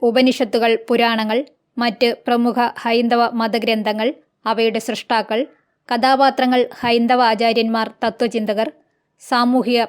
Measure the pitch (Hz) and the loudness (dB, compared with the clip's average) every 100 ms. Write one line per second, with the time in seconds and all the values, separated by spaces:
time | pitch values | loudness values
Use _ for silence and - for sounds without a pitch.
0 | 240 233 262 247 233 233 226 226 - 240 | 0 2 2 2 0 0 2 0 0 0
1 | 233 226 214 226 285 _ _ - 240 233 | 2 0 -2 -2 -4 _ _ -4 -4 0
2 | 240 226 - 240 240 233 240 - 240 233 | 0 0 -2 0 0 0 -2 -2 -2 0
3 | 233 240 233 240 226 226 226 220 220 214 | 2 0 0 -2 -4 -2 0 -2 -2 -2
4 | 226 - _ _ 220 220 226 226 - 220 | -4 -6 _ _ -4 -2 0 -2 -6 -8
5 | - 233 208 220 285 _ _ _ - 240 | -2 -2 -2 -4 -4 _ _ _ -6 0
6 | 262 269 277 269 254 254 247 - 240 233 | 2 4 4 2 0 0 0 -2 0 2
7 | 240 247 233 220 233 226 226 226 220 - | 2 2 2 2 0 0 0 -2 -4 -4
8 | 233 220 240 233 214 208 220 - _ _ | -6 -2 -4 -2 -4 -2 -4 -8 _ _
9 | _ _ - 247 247 254 220 240 | _ _ -4 0 2 0 2 0